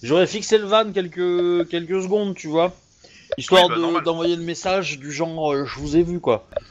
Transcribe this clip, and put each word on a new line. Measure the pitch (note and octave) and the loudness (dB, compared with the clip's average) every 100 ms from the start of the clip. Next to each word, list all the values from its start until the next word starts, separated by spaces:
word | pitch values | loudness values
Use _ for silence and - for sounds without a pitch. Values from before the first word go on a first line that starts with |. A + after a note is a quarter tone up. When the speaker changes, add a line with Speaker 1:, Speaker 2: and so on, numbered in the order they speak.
Speaker 1:
j'aurais | A#2 D#3+ F3+ | 2 2 2
fixé | G#3 - A3 | 0 0 0
le | G3+ | 4
van | G#3+ A3 | 0 2
quelques, | G3 F3+ E3 F3+ F3 F3 F3 E3+ | -4 -6 -2 -2 0 2 0 0
quelques | E3+ E3 F#3+ | -4 -4 -4
secondes, | F#3 G#3+ G3+ F#3 | 0 -2 -2 -6
tu | D#3+ | -2
vois. | D#3 F3+ - _ _ - - _ - | 0 0 -2 _ _ -20 -20 _ -10
Histoire | - F#3 | 4 6
Speaker 2:
Oui, | F3+ | 6
bah, | E3+ | 2
Speaker 1:
de, | |
Speaker 2:
normal. | E3 E3+ | 0 0
Speaker 1:
d'envoyer | E3 E3 E3+ E3+ | -2 0 0 -2
le | |
message | E3 D#3+ F#3+ F#3+ E3 C#3+ | -4 -6 -2 -2 -2 -8
du | C#3+ | -10
genre, | C#3+ E3 D#3+ D3+ | -6 -4 -2 -2
euh, « | C#3 C3+ | 0 -4
Je | C3 | -6
vous | D3 D#3 | 0 2
ai | |
vu », | E3+ F3 | 2 0
quoi. | C#3 A2 - - - | 0 0 -2 -10 -10